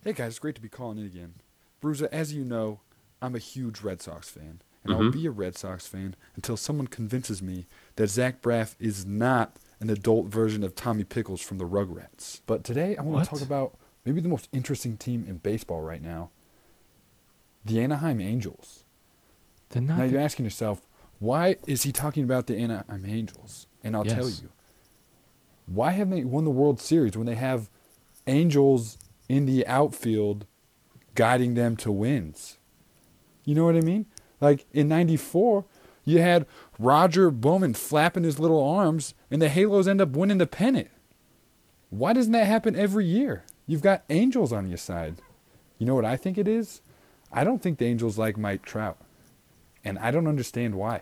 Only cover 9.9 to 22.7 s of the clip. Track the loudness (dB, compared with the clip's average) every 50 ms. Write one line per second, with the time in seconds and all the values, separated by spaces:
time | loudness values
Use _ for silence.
9.9 | -4 0 2 2 2 2 2 0 0 0 0 0 0 -2 -4 -6 -6 -6 -6 -4
10.9 | -4 -2 -4 -4 -4 -6 -6 -6 -8 -10 -10 -10 -10 -8 -6 -4 -2 -2 -2 -2
11.9 | -6 -12 -16 -18 _ -20 -18 -18 -18 -12 -6 -4 -4 -4 -4 -4 -4 -2 -2 -2
12.9 | -4 -4 -4 -2 0 0 0 -2 -2 -6 -6 -4 -2 -2 -4 -4 -6 _ _ _
13.9 | _ _ _ -2 -2 -2 0 0 -2 -2 -4 -6 -6 -6 -4 -4 -4 -4 -4 -6
14.9 | -8 -6 -6 -6 -4 -4 -4 -6 -10 -6 -4 -4 -4 -4 -4 -6 -8 -8 -8 -8
15.9 | -10 -10 -10 -10 -10 -10 -12 -12 -16 _ _ _ _ _ _ _ _ _ _ _
16.9 | _ _ _ _ _ _ _ _ _ _ _ _ _ _ -6 -4 -2 0 0 0
17.9 | -2 -2 -2 -2 -2 -2 -2 -4 -4 -4 -4 -6 -10 -14 -18 -20 -20 -20 _ _
18.9 | _ _ _ _ _ _ _ _ _ _ _ _ _ _ _ _ -6 -4 -2 0
19.9 | 0 0 0 2 2 2 0 0 -2 -4 -4 -4 -4 -4 -4 -4 -4 -6 -8 _
20.9 | _ _ _ _ _ _ -2 -2 0 2 2 2 2 0 -2 -4 -4 -2 -2 -2
21.9 | -2 -4 -4 -4 -2 -2 0 0 0 0 0 -2 -2 -2 -2 -2